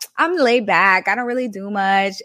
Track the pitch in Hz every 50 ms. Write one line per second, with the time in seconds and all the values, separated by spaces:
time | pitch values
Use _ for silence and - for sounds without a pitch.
0 | - - _ - 302 330 370 349 277 233 240 254 214 196 180 165 185 196 190 185
1 | 185 190 202 233 247 240 240 254 254 240 196 196 196 202 208 202 196 190 196 196
2 | 196 196 196 -